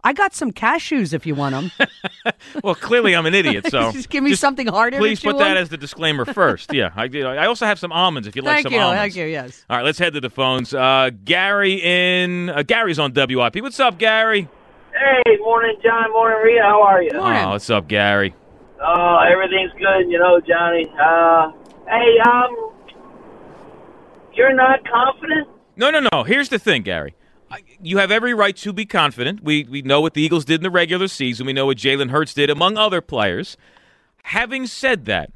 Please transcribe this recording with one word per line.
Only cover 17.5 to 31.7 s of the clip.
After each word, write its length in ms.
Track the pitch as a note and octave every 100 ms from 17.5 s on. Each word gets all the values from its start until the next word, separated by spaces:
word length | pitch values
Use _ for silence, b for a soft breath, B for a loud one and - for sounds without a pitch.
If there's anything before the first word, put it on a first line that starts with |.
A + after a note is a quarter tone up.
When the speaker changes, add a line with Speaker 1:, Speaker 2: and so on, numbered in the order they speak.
Speaker 2:
what's 200 | G2+ -
up, 180 | A2 D2+
Gary? 460 | G#2 G2+ G2+ G2 - - - - -
Speaker 3:
Oh, 340 | D#3 E3+ F3 E3+ E3
everything's 400 | F#3 F#3+ F#3+ F#3 -
good, 320 | F#3+ F#3+ F3
you 80 | E3+
know, 220 | F3+ F3
Johnny. 520 | - E3+ E3+ E3+ D#3+ -
Uh, 520 | D#3 E3 E3 E3 D#3+ - - - -
hey, 300 | A3+ A#3+ A3+ A3+
um, 440 | A#3+ B3 A#4 A4 - - - - - - - - - - - - - - - -
you're 200 | - C4
not 260 | C4 B3+ C4+ -
confident? 600 | A#3 C4 C4 D#4+ D#4 C#4+ - _ -
Speaker 2:
No, 140 | C4
no, 160 | D#4 B3+
no. 100 | D3+
Here's 240 | A#2+ C4 C#4
the 100 | A3+
thing, 240 | - C#3
Gary. 320 | F#2+ E2+ C#2+ _ _ _ _
I, 80 | - _ _
you 160 | E3+ F#3+
have 120 | F#3+
every 220 | G#3+ A#3+
right 240 | A3+ G3+ F#3+
to 140 | G3+
be 140 | F#3+ G#3+
confident. 560 | F#3 D3 - B2 G#3
We, 220 | D3+ D3+ C#3+
we 140 | C#3
know 180 | C3+ C#3+
what 140 | D#3
the 80 | D3+
Eagles 220 | D#3 E3+
did 120 | C#3 D#3+
in 20 |
the 80 | F#3
regular 380 | F3 E3+ F3+ F#3+
season. 380 | - B2+ A#2 C3
We 60 |
know 140 | C3+
what 120 | C3+